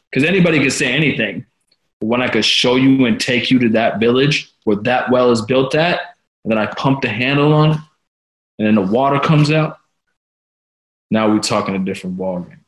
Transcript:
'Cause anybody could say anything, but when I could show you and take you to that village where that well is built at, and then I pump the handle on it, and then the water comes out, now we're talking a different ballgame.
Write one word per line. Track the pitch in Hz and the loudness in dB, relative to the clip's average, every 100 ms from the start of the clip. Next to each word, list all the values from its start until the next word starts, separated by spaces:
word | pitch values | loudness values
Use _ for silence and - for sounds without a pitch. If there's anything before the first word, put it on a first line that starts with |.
| _ | _
'Cause | 131 | -2
anybody | 151 190 175 160 | 0 2 2 2
could | 135 | 0
say | - 135 | -2 -2
anything, | 131 151 - 107 - - _ _ _ _ _ | 0 0 -2 -4 -8 -14 _ _ _ _ _
but | 110 | -4
when | 120 | -2
I | 127 | 0
could | 117 | 0
show | 110 113 123 127 | 0 0 2 2
you | 135 135 123 | 4 4 2
and | 110 | 0
take | - 123 - | -2 -2 2
you | 127 | 2
to | 117 | 4
that | 110 117 101 | 2 0 0
village | 113 127 143 147 - _ | 2 2 2 0 -6 _
where | - 101 | -2 -2
that | 113 123 - | 0 -2 0
well | 123 123 | 2 2
is | 117 | 2
built | 107 131 135 | 0 0 0
at, | 151 170 170 - - _ _ | 0 0 -2 -6 -18 _ _
and | - | -4
then | 110 | -2
I | 101 | -2
pump | - 139 135 | -2 -2 -2
the | - | -4
handle | 104 127 143 147 | -4 -2 0 2
on | 151 156 | 4 2
it, | 156 - _ _ _ _ _ _ - | 0 -6 _ _ _ _ _ _ -4
and | 107 | 0
then | |
the | 107 | 2
water | 95 113 139 143 | 2 0 0 0
comes | - 151 147 | 2 2 2
out, | 156 156 - _ _ _ _ _ _ _ _ _ _ _ _ - | 0 -2 -6 _ _ _ _ _ _ _ _ _ _ _ _ -6
now | 110 110 | -2 0
we're | 107 | 0
talking | - 107 101 | 0 -4 -4
a | 95 | -4
different | 95 92 92 92 | -6 -8 -10 -8
ballgame. | 92 90 90 - | -6 -8 -10 -18